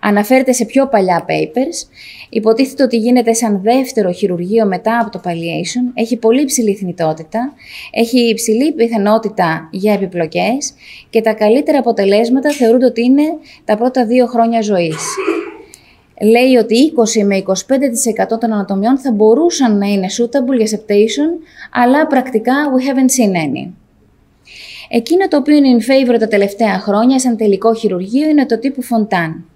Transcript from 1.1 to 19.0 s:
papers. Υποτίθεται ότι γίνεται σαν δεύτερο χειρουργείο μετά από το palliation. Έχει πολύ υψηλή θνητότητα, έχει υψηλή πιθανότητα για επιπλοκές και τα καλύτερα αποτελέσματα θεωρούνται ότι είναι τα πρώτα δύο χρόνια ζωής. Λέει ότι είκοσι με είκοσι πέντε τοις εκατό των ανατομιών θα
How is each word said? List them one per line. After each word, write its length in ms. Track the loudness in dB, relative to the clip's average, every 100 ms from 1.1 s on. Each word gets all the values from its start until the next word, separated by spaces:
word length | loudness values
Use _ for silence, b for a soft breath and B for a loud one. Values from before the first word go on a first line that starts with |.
| 0 -2
papers. 600 | -4 -2 -2 -4 -6 -14 B B B B
Υποτίθεται 540 | -4 0 2 0 0
ότι 140 | 0 0
γίνεται 360 | 2 2 2
σαν 280 | 0 0 -2
δεύτερο 500 | 0 0 0 -2 -2
χειρουργείο 540 | -2 -2 -2 -2 0 0
μετά 320 | -2 -2 -2
από 120 | -4
το 100 | -6
palliation. 680 | -8 -6 -6 -6 -6 -4 -4
Έχει 220 | -4 -4 0
πολύ 240 | 2 2
υψηλή 340 | 0 0 0
θνητότητα, 800 | -2 -6 -4 -4 -4 -8 -6 -6 -10 B B B
έχει 380 | -4 0 2 2
υψηλή 440 | 0 0 0 0
πιθανότητα 960 | 0 -2 0 0 0 -2 -2 -2 -2 -6
για 200 | -4 0
επιπλοκές 800 | 0 -2 -4 -4 -2 -2 -2 -6 -14 B B B
και 100 | 0
τα 120 | 0
καλύτερα 460 | 0 2 2 2 0
αποτελέσματα 720 | 0 0 2 2 2 0 0
θεωρούνται 360 | 0 2 4 2
ότι 160 | 0
είναι 200 | 2 2 2 -2 B B
τα 120 | -4 -2
πρώτα 300 | 0 0 0
δύο 200 | 2 2
χρόνια 340 | 2 2 2
ζωής. 360 | 0 0 0 -4 -8 -6 -4 -4 -6 -16 B B B B B -4
Λέει 340 | 2 4 4 4
ότι 220 | 2 2
είκοσι 460 | 2 2 0 2
με 120 | 0 0
είκοσι 300 | -2 -4 -2
πέντε 220 | 0 0
τοις 180 | -2 -4
εκατό 320 | -2 -4 -2
των 140 | -2
ανατομιών 460 | -2 -2 -2 0
θα 140 | 0